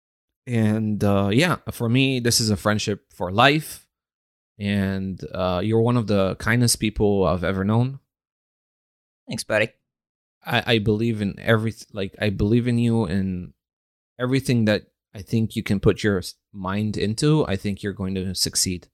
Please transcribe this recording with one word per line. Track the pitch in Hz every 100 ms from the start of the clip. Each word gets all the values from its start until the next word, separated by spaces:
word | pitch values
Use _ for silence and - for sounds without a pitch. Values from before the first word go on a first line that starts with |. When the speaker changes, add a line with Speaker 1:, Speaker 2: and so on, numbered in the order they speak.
| _ _ _ _ 127
Speaker 1:
And, | 117 110 110 107 104
uh, | 104 98 101
yeah, | 113 175 - -
for | - 117
me, | 127 135 131
this | 117 -
is | 110
a | 98
friendship | 107 104 - 98 _
for | - 90
life. | 101 135 156 - - _ _ _ _ _ _ _ -
And, | 101 101 95 95 95 - -
uh, | - 92 90
you're | 104 113
one | 117 123
of | 104
the | 101 95 -
kindest | 110 120 120 -
people | 110 - 104 101 87
I've | 87
ever | 87 95 98
known. | 104 127 139 _ _ _ _ _ _ _ _ _ _ _ _ -
Speaker 2:
Thanks, | 120
buddy. | - 107 113 _ _ _ _ _ _ _ -
Speaker 1:
I, | 120 - 117
I |
believe | 104 107 117 107
in | 101 -
every, | - 110 110 - -
like, | 101 98 -
I | 104
believe | 98 104 120 123
in | 117
you | 117 113
and | 107 98 95 90 87 - _ _ _ _ _ -
everything | 123 131 135 120 107
that | 104 - _ _
I | 110
think | - 113 110 113
you |
can | - 98
put | 107 92
your | 110 95
s-, | - - _
mind | 101 92 101 107 101
into, | 101 110 151 156 -
I | 98
think | 104 95
you're | 104
going | 92 95 95
to | 95
succeed. | 87 - - 98 87 -